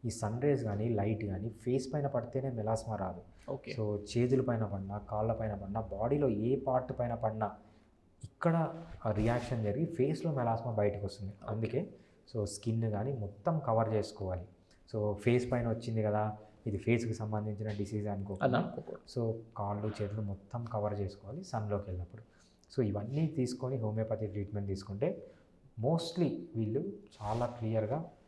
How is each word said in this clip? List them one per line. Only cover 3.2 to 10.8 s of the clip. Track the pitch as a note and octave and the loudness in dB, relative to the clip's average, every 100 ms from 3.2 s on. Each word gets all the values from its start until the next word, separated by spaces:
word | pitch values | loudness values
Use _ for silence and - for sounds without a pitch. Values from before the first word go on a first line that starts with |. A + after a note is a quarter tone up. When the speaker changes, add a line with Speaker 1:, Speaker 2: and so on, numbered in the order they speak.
| - - - | -14 -18 -8
Speaker 2:
ఓకే. | C3+ - - | -8 -6 -2
Speaker 1:
So, | G#2+ G#2 | 0 -2
చేతుల | - A#2+ B2 C3 | 0 2 4 4
పైన | B2 A#2 | 4 2
పడినా, | G#2+ G2 F#2+ G#2 | 0 -2 -4 -6
కాళ్ళ | - G#2+ A2 | -4 -2 0
పైన | A2 A2 | 0 -2
పడినా, | G2+ F#2+ G#2+ | -4 -4 -4
బాడీలో | G#2+ G2 A#2 D3 C#3 | -4 -2 0 2 2
ఏ | G2+ A2+ C3+ | 2 2 2
పార్ట్ | C3+ B2+ B2+ - | 2 0 0 -2
పైన | A#2+ | -2
పడినా | A#2 A#2 A2 G#2+ - - - - _ _ _ | 0 0 0 -2 -4 -18 -20 -20 _ _ _
ఇక్కడ | - _ F3 E3 D#3+ E3 - - A2+ | -18 _ 2 4 2 -2 -12 -6 -2
ఆ | |
రియాక్షన్ | G#2 A2 A#2+ - A#2+ | 2 4 2 0 0
జరిగి | G#2+ A#2+ D#3+ | 0 2 0
ఫేస్లో | - C3+ E3 E3+ | 2 2 2 0
మెలాస్మా | C3+ A#2 A2+ B2 | 0 2 0 0
బయటకు | G#2+ | 2